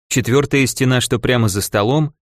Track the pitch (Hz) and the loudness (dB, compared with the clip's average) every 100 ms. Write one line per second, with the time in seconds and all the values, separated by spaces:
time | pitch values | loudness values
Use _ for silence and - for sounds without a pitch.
0 | _ - 107 131 143 139 131 - 127 127 | _ -4 0 0 2 0 0 0 0 0
1 | - 120 - 123 110 98 - 104 107 147 | 0 -2 0 0 0 -2 -4 -2 0 0
2 | 151 - | -2 -6